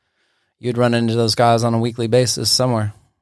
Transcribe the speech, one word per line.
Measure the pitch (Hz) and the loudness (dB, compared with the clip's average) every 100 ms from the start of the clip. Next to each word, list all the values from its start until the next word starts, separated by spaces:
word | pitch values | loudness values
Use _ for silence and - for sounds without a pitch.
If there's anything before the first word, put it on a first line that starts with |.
| _ _ _ _ _ _ | _ _ _ _ _ _
you'd | 117 117 | -6 0
run | 120 | 0
into | 117 117 | 2 0
those | 117 117 | 0 0
guys | 101 117 117 | 2 2 2
on | 117 | 2
a | 113 | 0
weekly | 120 117 113 | -2 -4 0
basis | 120 123 - 113 | 0 0 -2 -2
somewhere. | - 127 117 107 - _ _ | 0 0 -2 -4 -8 _ _